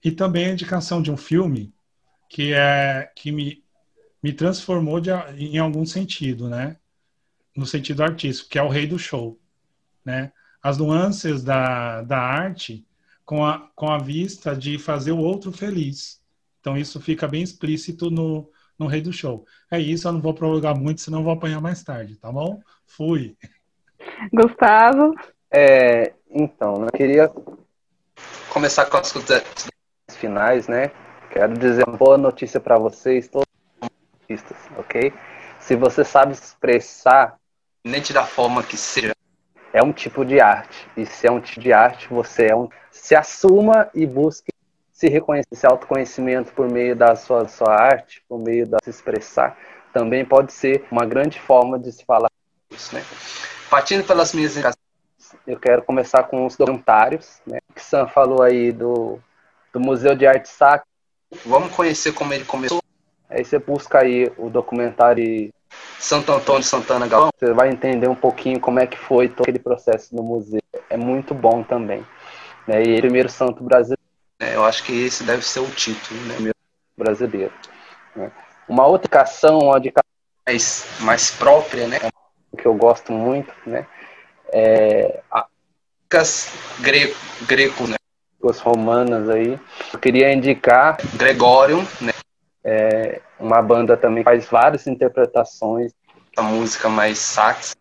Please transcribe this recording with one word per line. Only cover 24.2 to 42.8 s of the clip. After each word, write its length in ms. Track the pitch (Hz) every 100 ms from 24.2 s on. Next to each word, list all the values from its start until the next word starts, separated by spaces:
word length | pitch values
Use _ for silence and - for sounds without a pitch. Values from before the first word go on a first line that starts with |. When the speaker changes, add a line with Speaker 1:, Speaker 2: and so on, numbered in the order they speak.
| 214
Speaker 2:
Gustavo? 800 | 226 233 - 233 214 233 269 302 320 - _ _
Speaker 3:
É, 640 | 143 143 135 127 117 113 _ _
então, 540 | 139 147 _ 104 101
eu 80 | 113
queria 360 | 117 139 143 156 - - - _ _ _ _ _ _ - - -
começar 380 | - 147 143 135
com 100 | -
as 160 | -
considerações 580 | 127 117 127 - - - _ _ _ _
finais, 560 | - 113 101 107 127 113
né? 240 | 120 143 - - - -
Quero 240 | - 110
dizer 300 | 117 127 117 120
uma 100 | 113
boa 200 | 135 139
notícia 440 | 135 127 120 -
pra 180 | - 117
vocês, 500 | 110 - 135 127 120
todos 180 | 139 139 _ _ _
os 60 | 120 _ _ _
artistas, 340 | _ 107 - - - -
ok? 340 | - - 135 - - - - -
Se 160 | -
você 300 | 120 127 -
sabe 300 | 147 139 139
se 80 | 135
expressar, 920 | - _ 127 120 - - - 135 131 - _ _ _ _
independente 280 | 117 139 143
da 120 | 143
forma 380 | 123 - 120 123
que 140 | 117 -
seja, 400 | - - 110 110 _ _ _ _ _
é 100 | 113
um 100 | 131
tipo 320 | - 135 -
de 160 | 127 139
arte. 480 | 107 95 - - - -
E 80 |
se 220 | 110 - 117
é 40 |
um 100 | 123
tipo 200 | - -
de 100 | 120
arte, 380 | 110 120 - -
você 380 | 120 113 - 110
é 100 | 113
um, 100 | 123 -